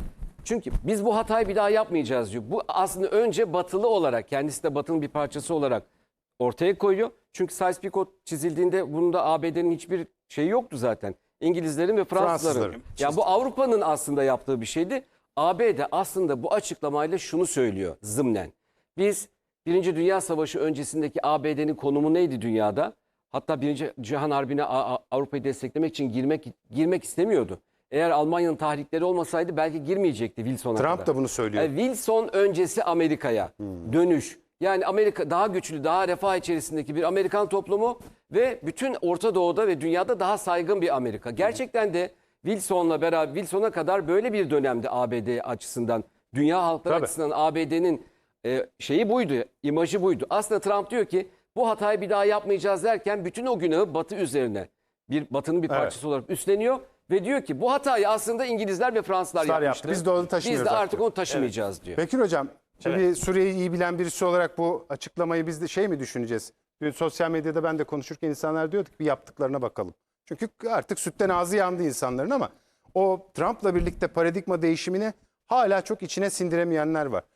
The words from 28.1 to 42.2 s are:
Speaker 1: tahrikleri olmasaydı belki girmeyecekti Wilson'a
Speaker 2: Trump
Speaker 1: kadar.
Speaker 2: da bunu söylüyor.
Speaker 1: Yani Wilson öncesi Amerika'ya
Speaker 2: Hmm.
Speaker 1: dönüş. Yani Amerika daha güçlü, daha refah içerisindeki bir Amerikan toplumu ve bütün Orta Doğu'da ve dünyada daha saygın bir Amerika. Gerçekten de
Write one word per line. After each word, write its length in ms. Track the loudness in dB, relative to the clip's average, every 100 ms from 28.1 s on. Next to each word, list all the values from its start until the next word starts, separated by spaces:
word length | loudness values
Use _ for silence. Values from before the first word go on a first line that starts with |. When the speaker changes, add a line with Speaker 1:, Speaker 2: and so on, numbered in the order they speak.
| 2 2 2 0 0
Speaker 1:
tahrikleri 480 | -2 -4 -4 -2
olmasaydı 540 | 0 0 -2 -2 -2 0
belki 260 | -2 -2
girmeyecekti 580 | -2 2 2 0 -4 -4
Wilson'a 360 | -4 -4 -2 2
Speaker 2:
Trump 140 | 2
Speaker 1:
kadar. 160 | 0 0
Speaker 2:
da 80 | 0
bunu 120 | 0
söylüyor. 360 | -2 -2 0
Speaker 1:
Yani 140 | 0 0
Wilson 520 | -2 -2 0 2 2
öncesi 500 | 2 2 4 0 0
Amerika'ya 680 | 0 2 2 2 0 0 -2 -6
Speaker 2:
Hmm. 360 | -10 -10 0
Speaker 1:
dönüş. 460 | 2 4 4 0 -12 _ _
Yani 240 | 0 0 0
Amerika 440 | 2 2 2 0
daha 180 | 2 2
güçlü, 360 | 0 -6 -4
daha 240 | 0 2 2
refah 280 | 0 0 0
içerisindeki 600 | 0 -4 -2 -6 -4 -2
bir 80 |
Amerikan 460 | 0 0 0 0 0
toplumu 500 | -2 0 0 0 -2 -10 -20 _
ve 280 | 2 2 0
bütün 320 | -8 -4 -4 -2
Orta 340 | -2 0 2 2
Doğu'da 320 | 2 2 2
ve 140 | 0
dünyada 380 | 0 0 0 0
daha 180 | 0 0
saygın 440 | 0 0 2 0
bir 140 | 2 0
Amerika. 360 | -2 -4 -6
Gerçekten 640 | 0 0 0 -2 0 0
de 180 | 0 -2 -6